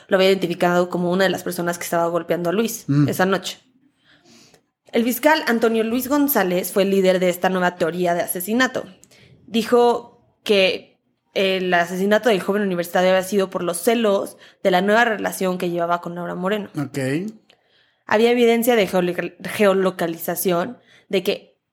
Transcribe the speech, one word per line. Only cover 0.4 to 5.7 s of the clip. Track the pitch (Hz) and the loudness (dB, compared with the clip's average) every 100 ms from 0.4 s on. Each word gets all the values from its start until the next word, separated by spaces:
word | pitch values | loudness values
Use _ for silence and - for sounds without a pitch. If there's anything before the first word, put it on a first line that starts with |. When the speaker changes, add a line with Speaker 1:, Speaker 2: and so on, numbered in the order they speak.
| 175 175 175 175 180 | 0 0 2 2 0
Speaker 1:
como | 180 175 | 0 0
una | 180 | 0
de | 190 | 0
las | 180 | -2
personas | 180 180 175 175 | -6 -6 -4 -6
que | |
estaba | - 170 170 | -4 -2 0
golpeando | 170 165 165 170 | -2 -2 -4 -2
a | |
Luis | 190 226 - - | -2 -2 -4 -2
Speaker 2:
Mm. | 143 143 | 2 2
Speaker 1:
esa | - 185 | 2 0
noche. | 196 - - _ _ _ _ _ _ _ - _ _ _ _ _ | 0 -4 -14 _ _ _ _ _ _ _ -20 _ _ _ _ _
El | 226 | -2
fiscal | 233 240 302 320 262 | 0 0 2 2 2
Antonio | 233 226 | 0 2